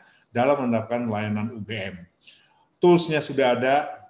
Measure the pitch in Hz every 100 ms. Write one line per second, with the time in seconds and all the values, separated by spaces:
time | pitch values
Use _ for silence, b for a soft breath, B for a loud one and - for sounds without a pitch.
0 | B B B 117 131 143 123 113 110 120
1 | 117 104 107 104 113 113 101 107 98 90
2 | 87 _ B B B B B _ 180 170
3 | 170 151 139 135 127 120 131 143 147 -
4 | -